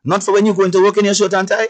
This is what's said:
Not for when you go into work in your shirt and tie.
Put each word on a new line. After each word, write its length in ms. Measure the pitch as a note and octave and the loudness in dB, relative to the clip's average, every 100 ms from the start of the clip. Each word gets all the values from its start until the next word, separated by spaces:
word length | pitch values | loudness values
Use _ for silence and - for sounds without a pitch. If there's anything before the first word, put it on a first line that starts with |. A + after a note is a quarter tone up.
| B2+ | -4
Not 180 | G3 | -4
for 100 | G3 | 0
when 120 | G3+ G#3+ | 0 2
you 80 | |
go 100 | F#3+ | 2
into 180 | F#3+ F#3 | 0 2
work 140 | G3 G#3 | 2 2
in 80 | G3+ | 0
your 80 | |
shirt 200 | G3+ G3+ | 0 0
and 140 | F#3+ F#3+ | -2 -2
tie. 200 | G#3 A3+ | -2 -4